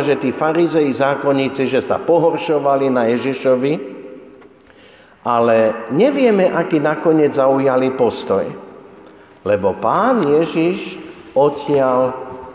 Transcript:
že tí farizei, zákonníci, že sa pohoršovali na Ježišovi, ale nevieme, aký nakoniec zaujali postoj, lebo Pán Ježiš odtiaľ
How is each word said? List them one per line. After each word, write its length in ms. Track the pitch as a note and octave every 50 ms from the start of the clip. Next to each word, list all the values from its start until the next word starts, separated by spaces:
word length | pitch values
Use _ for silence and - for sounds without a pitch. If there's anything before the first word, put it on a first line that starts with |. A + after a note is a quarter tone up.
| C#3
že 80 | C#3 C#3 - -
tí 80 | B2+
farizei, 640 | A#2+ - D#3 D#3 D#3 E3+ F3 D#3+ D3 E3 D3 C#3 B2
zákonníci, 720 | A2+ C#3 C3+ C#3+ C#3 - C#3+ C#3 C3+ C3+ C3 - - C3+
že 160 | B2+ C3+ B2 -
sa 160 | - G2 F2+
pohoršovali 880 | - - E3 E3 D3+ E3 D3 D#3 - - D#3 C#3+ C#3 C#3 C#3 C3+ C#3 C3+ B2+
na 160 | B2 A#2 A2+
Ježišovi, 880 | A#2+ A#2+ A2+ C3+ C3 B2+ - C3 C3 B2 B2+ C#3+ D#3 F3+ - - - - - - - - - - - - - - - _ _ _ - - - - - - - - - _
ale 720 | _ A#2 A#2+ A#2 A#2 A#2 A2+ A2+ A2 A2 G#2+ - - - B2+
nevieme, 560 | D#3 A3 D4 C#4 C#4+ C4 A#3+ G#3 G3 F#3 F3+
aký 320 | - E3 E3+ F#3 E3+ D3+
nakoniec 560 | D3 D3+ D3+ D3+ - E3+ D#3+ D#3 D3+ C#3+ B2
zaujali 560 | C3+ C3 C3+ C3+ C3+ C3+ C3+ B2+ C3 C3 C3 B2+
postoj, 540 | - B2 A2 G2 - - - G2 G2 D2+ - - - - - - - - - - - - - - - - - - - -
lebo 320 | G2 G#2 G2 F#2 G2 F2+
Pán 480 | F#2 G2 A2 C3+ F3 G3+ B3+ C4 A3+ E3
Ježiš 720 | C#3+ D3 D#3 E3+ D3+ - E3 D#3+ E3+ F#3+ G3 - - - - - - - - - - -
odtiaľ 800 | B2+ C#3+ D3 C#3+ - - - D3 C#3 C3+ C3 B2+ B2+ B2+ B2+ - - - - - - - -